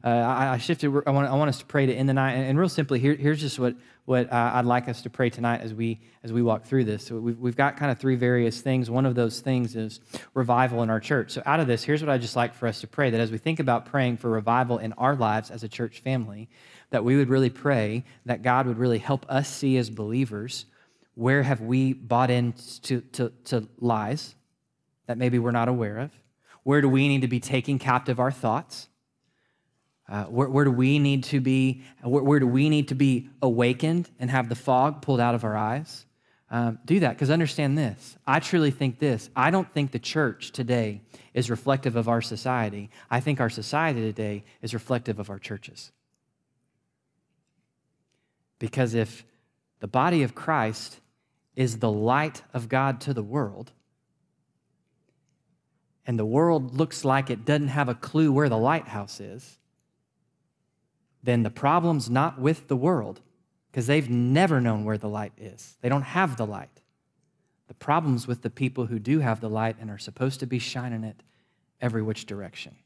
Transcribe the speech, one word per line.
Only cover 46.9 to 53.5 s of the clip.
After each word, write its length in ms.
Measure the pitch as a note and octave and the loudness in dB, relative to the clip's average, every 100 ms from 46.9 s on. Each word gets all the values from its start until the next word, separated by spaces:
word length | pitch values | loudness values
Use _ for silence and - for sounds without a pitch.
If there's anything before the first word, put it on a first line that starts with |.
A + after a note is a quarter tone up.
| _ _ _ _ _ _ _ _ _ _ _ _ _ _ _ _ _ | _ _ _ _ _ _ _ _ _ _ _ _ _ _ _ _ _
Because 340 | A2+ C#3 B2 | -6 -2 0
if 320 | A#2 A2 - - _ _ _ _ _ | 0 -2 -6 -20 _ _ _ _ _
the 80 | G#2 | -2
body 340 | B2+ D#3+ E3+ | 0 2 2
of 140 | B2+ - | 0 -2
Christ 640 | - D#3 A2 G#2+ - - _ _ _ _ _ - | -2 0 0 -4 -14 -20 _ _ _ _ _ -2
is 240 | B2+ A2 | -2 0
the 120 | A2+ | -2
light 520 | G#2 A2 C3+ D#3 - - | 0 2 0 -2 -8 -10
of 160 | B2+ A#2 | -10 -2
God 320 | C3 C3+ C3 | 0 0 -2
to 120 | - B2 | -6 -6
the 80 | |
world, 480 | G#2 C#3 G#2+ | -4 -4 -4